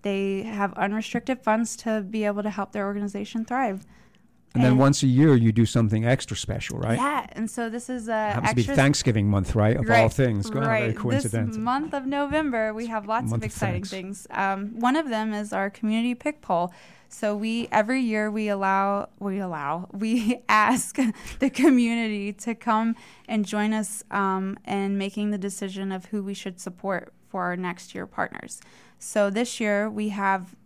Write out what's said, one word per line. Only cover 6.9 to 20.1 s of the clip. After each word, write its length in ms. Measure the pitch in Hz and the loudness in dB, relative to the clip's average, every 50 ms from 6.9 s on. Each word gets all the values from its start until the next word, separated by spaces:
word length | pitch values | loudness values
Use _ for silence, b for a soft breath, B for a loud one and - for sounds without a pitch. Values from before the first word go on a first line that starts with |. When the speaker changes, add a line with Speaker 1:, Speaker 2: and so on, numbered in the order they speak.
| 113 151 | 0 2
Speaker 1:
Yeah, 280 | 254 285 294 269 - - - | 2 0 0 -2 -6 -6 -8
and 180 | - 226 220 | -6 -6 -6
so 180 | - - 233 226 | -4 -6 -6 -4
this 200 | 220 240 240 - | -6 -8 -8 -6
is 180 | 254 247 220 220 | -8 -8 -4 -2
a 60 | 226 | -2
Speaker 2:
Happens 360 | 220 214 208 208 - - - | 0 0 0 -2 0 0 2
to 40 | - | 2
be 60 | 123 | 2
Speaker 1:
extra 140 | 117 104 - - | 2 2 4 4
Speaker 2:
Thanksgiving 500 | 135 139 147 - - 131 110 110 101 101 | 4 4 4 2 2 2 2 2 2 4
month, 260 | 101 101 95 - - | 2 2 2 0 2
right? 200 | 110 104 107 117 | 4 4 4 4
Of 60 | - | 2
all 60 | 113 110 | 2 4
Speaker 1:
Right, 240 | 233 233 - 110 | 4 6 6 4
Speaker 2:
things. 380 | - - 135 123 110 101 101 - | 4 2 2 2 2 0 -2 -2
Go 100 | - - | -4 -2
on, 60 | - | 0
very 220 | - - - 117 113 | 0 0 2 0 0
Speaker 1:
right. 80 | 113 | -2
Speaker 2:
coincidental. 520 | - 208 - - - 262 233 - 226 240 233 | -2 0 0 0 2 0 0 0 0 -2 -2
Speaker 1:
This 80 | 220 220 | -2 -2
month 360 | 220 240 247 277 302 320 302 | -2 -2 0 -2 -2 -4 -6
of 120 | 277 262 | -6 -4
November, 680 | 262 277 277 285 277 277 311 311 285 240 226 220 220 214 | -2 -2 -2 -2 0 0 -2 0 0 0 -2 -2 -2 -4
we 120 | 220 240 233 | -6 -8 -6
have 200 | 226 220 202 202 | -6 -6 -4 -2
lots 140 | 220 233 254 - | -2 -2 0 0
Speaker 2:
Month 40 | - | -2
Speaker 1:
of 60 | - | -2
Speaker 2:
of 20 | 220 | -4
Speaker 1:
exciting 400 | 214 - - - 196 - - 202 | -4 -6 -4 -4 -2 -2 -4 -6
Speaker 2:
thanks. 60 | 196 - 190 185 190 202 - - | -6 -8 -8 -8 -10 -10 -12 -14
Speaker 1:
things. 20 | - | -8
Um, 480 | - - 196 196 196 196 196 208 233 226 | -4 -2 0 0 0 -2 -4 -8 -6 -2
one 160 | 233 240 262 | 0 2 2
of 140 | 320 320 277 | 2 -2 -2
them 240 | 233 214 220 220 208 | -4 -4 -2 -4 -4
is 180 | 208 208 208 | -6 -6 -6
our 180 | - 190 196 202 | -4 -4 -4 -4
community 460 | 202 - - 214 220 226 233 247 247 | -4 -4 -2 0 0 0 0 -2 -4
pick 240 | 240 - - 202 202 | -2 -4 -6 -6 -6
poll. 320 | - - 190 170 175 180 B B B B B B B B | -4 -2 0 0 0 -2 B B B B B B B B
So 240 | - - - 214 208 | -12 -4 -4 -2 -2
we, 320 | 208 214 220 226 233 233 - | -2 -2 -2 -2 -2 -4 2
every 300 | - 214 214 214 254 262 | 2 2 2 2 0 0
year 280 | 262 233 214 214 214 214 | 0 0 0 0 0 -2
we 200 | 208 220 214 208 | -2 -2 -2 -2
allow, 600 | 202 196 190 190 190 196 196 196 202 202 - - _ - | -2 0 0 0 2 2 2 2 0 -2 -4 -6 _ -8
we 200 | 202 202 190 196 | -6 -4 -4 -4
allow, 480 | 196 185 170 151 143 143 151 170 185 - | -4 -6 -6 -6 -4 -4 -4 -4 -6 -10
<laughs> 40 | - | -8
we 480 | 196 214 220 | -6 -2 0